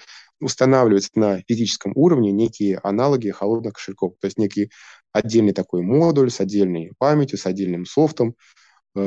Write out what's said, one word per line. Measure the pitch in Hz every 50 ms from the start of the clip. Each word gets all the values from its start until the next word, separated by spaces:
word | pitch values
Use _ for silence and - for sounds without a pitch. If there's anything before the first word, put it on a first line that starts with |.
| - - - - - _ _ -
устанавливаются | - - - - 131 131 135 131 127 113 101 98 98 - -
на | 110 107 104 98 92 - -
физическом | 120 113 117 98 - - - 104 -
уровне | - 151 180 170 131 113 101 98
некие | 104 117 110 - - 104 101 95 92 -
аналоги | 101 101 110 127 147 143 123 113 101
холодных | 95 - 95 104 113 117 110 107 98
кошельков, | - - - 98 - 98 90 - _
то | -
есть | 98 - -
некий | 107 98 - 101 104 - _ - - - - - _ _ -
отдельный | 107 110 110 110 113 107 101 95
такой | - 92 - - 87 87
модуль | 95 127 151 165 170 151 143 135 123
с | - -
отдельной | 98 95 104 101 98 92 87 82 82 90 104 -
памятью, | 127 143 151 151 139 127 - -
с | -
отдельным | 92 92 98 98 90 87 85 90
софтом, | - - 143 160 151 - - 123 117 120 _ _ _ _ _ _ _ _ _ _ _ -
э, | 98 98